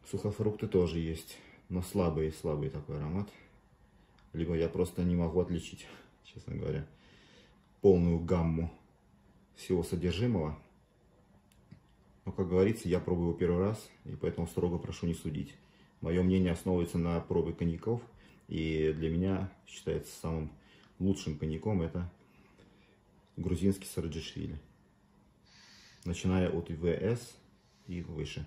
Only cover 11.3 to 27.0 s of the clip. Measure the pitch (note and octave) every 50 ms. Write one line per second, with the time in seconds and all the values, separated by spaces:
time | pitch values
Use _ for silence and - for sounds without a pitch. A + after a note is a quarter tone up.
11.3 | - - _ _ - - _ - - - _ _ - _ _ _ - - _ G2
12.3 | - - F#2+ E2 F2+ F#2 G2 G#2+ A2+ A2+ - F2 F2 F2 - - F2+ F2 F2 E2+
13.3 | E2 - F2+ E2+ F2 F2 F#2+ G#2 A2 - - - - - - - D2 D2 - F2
14.3 | E2+ - E2+ E2 - F2+ F2 F2 E2+ E2 - - F2 - - E2+ E2 - - D#2+
15.3 | D2+ D2+ - - - - - _ _ _ - _ _ _ - D#2+ E2+ F2+ F#2 F#2
16.3 | F#2 F#2+ F#2 F2 E2+ - - F#2 F2+ F2+ E2+ E2 - F2 E2 E2+ E2+ E2+ - -
17.3 | E2+ F2 D#2+ E2 E2 - E2+ E2+ E2 E2 - A2 A#2 A#2+ - - - - - -
18.3 | - - _ - D#2+ D#2+ D#2+ D#2+ D#2+ D#2 D#2 D#2 D#2 D#2 D#2+ D#2+ E2 E2+ F#2 G2+
19.3 | F#2+ F#2 F#2+ F#2 - - - - - - - - D#2+ - - - - - - E2
20.3 | D#2+ D#2+ D#2 D2+ - - - - - - - - - - F#2 G2 F#2+ - - -
21.3 | D2+ D2 D#2 D#2 D#2 D#2 - A2 G#2 F2+ E2 E2 - F2 F2+ F2 - _ - _
22.3 | - - - - - - - - - - - _ _ _ _ _ _ - _ _
23.3 | _ - E2+ F#2 F2+ E2 F#2+ G2 F#2+ - - - - - E2 E2 D2+ E2 D#2 -
24.3 | - - - - D#2 D#2 - - _ _ _ _ _ _ _ _ _ _ _ _
25.3 | _ _ _ - - - - - - - - - - - - F2+ E2+ - - F#2
26.3 | F#2 F#2 F2+ E2+ - E2+ E2+ - E2+ D2+ E2+ F2 D#2+ -